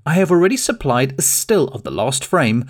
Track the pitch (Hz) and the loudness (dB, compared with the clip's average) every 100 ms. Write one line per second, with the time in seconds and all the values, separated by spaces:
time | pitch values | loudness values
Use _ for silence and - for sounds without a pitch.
0 | 151 175 185 175 190 262 - 233 143 120 | -2 0 4 4 4 0 -4 -4 0 0
1 | 135 - - - - 208 135 - - 76 | 0 -2 -2 -2 0 0 0 -4 -8 -4
2 | 135 135 - 180 120 117 | -2 -4 -2 0 2 0